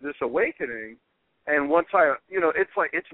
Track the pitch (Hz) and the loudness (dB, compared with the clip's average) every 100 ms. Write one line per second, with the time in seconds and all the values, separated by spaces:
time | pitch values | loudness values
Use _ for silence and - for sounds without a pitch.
0 | 139 143 123 139 277 - 139 113 110 117 | -10 -6 -4 0 -2 -2 -8 -8 -12 -18
1 | _ _ _ _ - 147 143 165 170 190 | _ _ _ _ -2 0 2 2 2 4
2 | 156 127 _ 190 165 160 190 - 165 165 | 4 2 _ 0 0 2 -2 -2 -2 -4
3 | - | -8